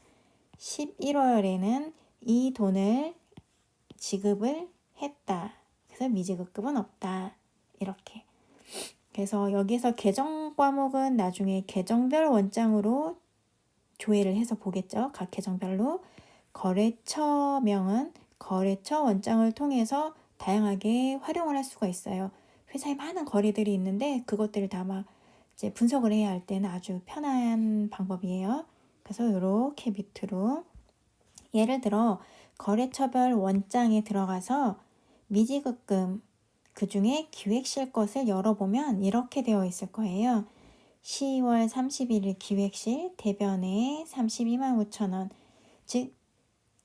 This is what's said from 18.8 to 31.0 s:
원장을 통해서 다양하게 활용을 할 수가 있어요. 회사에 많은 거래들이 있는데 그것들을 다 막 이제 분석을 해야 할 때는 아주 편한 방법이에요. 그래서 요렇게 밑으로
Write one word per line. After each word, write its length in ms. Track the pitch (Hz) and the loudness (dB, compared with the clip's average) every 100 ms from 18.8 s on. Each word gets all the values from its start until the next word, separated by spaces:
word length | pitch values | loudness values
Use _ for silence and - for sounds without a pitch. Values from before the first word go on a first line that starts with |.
| - 302 | -2 0
원장을 500 | 277 196 220 226 226 | 2 2 2 2 2
통해서 600 | 226 285 262 220 277 311 - _ - | 2 0 0 0 0 -2 -8 _ -8
다양하게 800 | - 208 208 196 214 240 262 269 | 0 2 2 0 0 2 2 -2
활용을 400 | - 330 330 277 | -4 -2 -2 -2
할 80 | |
수가 240 | 262 - 190 | -4 -4 -4
있어요. 420 | 180 - 185 190 - _ _ - | -4 -6 -4 -6 -8 _ _ -12
회사에 240 | 277 285 | -8 -6
많은 320 | 277 294 359 302 | -6 -6 -6 -2
거래들이 480 | 208 208 208 208 | 2 2 2 0
있는데 480 | 196 185 196 285 262 - | 0 0 -2 -2 -2 -2
그것들을 420 | 208 214 214 196 | -2 -2 -2 -4
다 140 | 185 | -4
막 220 | 185 190 196 _ _ - _ - | -6 -6 -8 _ _ -20 _ -10
이제 180 | 214 | -8
분석을 380 | - 233 277 226 | 0 2 4 2
해야 180 | 214 208 | 2 2
할 160 | 180 - | -2 -4
때는 240 | 196 196 | -4 -2
아주 320 | 180 - 180 - | -4 -6 -8 -8
편한 800 | 302 294 262 233 226 220 214 208 | -6 -2 0 2 2 2 2 0
방법이에요. 760 | - 190 180 180 185 190 277 320 _ _ _ | -2 -4 -4 -4 -2 -2 -2 -6 _ _ _
그래서 300 | - 208 240 | -12 -2 0
요렇게 640 | 190 190 208 269 285 240 202 | 2 2 2 0 -2 -6 -6
밑으로 640 | 202 - 202 185 214 302 - - - _ | -8 -10 -6 -2 0 -2 -6 -20 -20 _